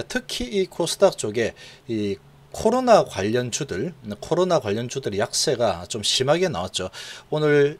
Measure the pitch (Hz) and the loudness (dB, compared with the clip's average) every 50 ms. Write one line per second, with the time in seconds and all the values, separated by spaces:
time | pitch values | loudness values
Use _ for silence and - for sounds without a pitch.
0 | - - - 247 247 - - - 247 247 214 196 190 - - - 170 160 - - | -6 -4 -4 -6 -6 -6 -8 -8 -6 -4 -2 -2 -2 -2 -2 -4 -4 -2 0 4
1 | 202 180 - - - 110 104 117 113 98 - - - - - - _ - 117 107 | 4 4 4 2 -6 -4 -2 0 -2 -2 -2 -8 -18 -20 -20 -16 _ -4 -4 -2
2 | 104 101 98 - - - - - - - - - - 220 233 254 254 247 214 175 | -2 -2 -4 -6 -10 -20 -20 -20 -20 -14 -6 -2 0 2 2 2 4 6 6 6
3 | 147 - - 101 95 110 113 123 123 120 - - 151 - 90 92 123 180 156 - | 6 4 -2 -4 -2 0 0 0 -2 -2 -4 -6 -6 -4 -4 -4 -4 -6 -8 -10
4 | - 107 104 - - - 160 170 185 180 170 143 - 104 101 113 123 120 - 135 | -12 -12 -12 -8 -4 -2 0 2 2 4 2 2 2 0 -2 -2 -4 -4 -6 -6
5 | - 110 101 98 117 - - - - 156 131 113 120 104 87 85 90 - - 110 | -6 -4 -2 -2 -2 -2 -2 -2 0 0 0 2 2 0 0 -2 -6 -8 -8 -4
6 | 101 - - - 127 139 156 175 185 180 117 85 92 95 - - 90 92 - - | -2 0 0 0 2 2 2 2 2 -2 -2 -4 -6 -4 -6 -6 -8 -8 -10 -12
7 | - - - - - - 151 151 151 151 147 143 143 147 156 - | -16 -14 -16 -16 -10 -6 -2 0 2 4 6 6 4 4 2 -2